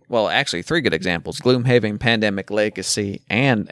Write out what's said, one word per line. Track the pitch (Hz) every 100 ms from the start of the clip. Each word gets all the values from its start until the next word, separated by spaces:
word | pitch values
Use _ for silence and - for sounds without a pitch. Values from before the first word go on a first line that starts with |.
| -
well, | 120 98
actually | 104 139 85
three | 87 165
good | 117
examples, | 80 92 85 - -
Gloomhaven, | 120 127 123 123 107 104
Pandemic | 117 113 107 98 -
Legacy, | 104 107 95 92 - 101 98 -
and, | 107 135 113 -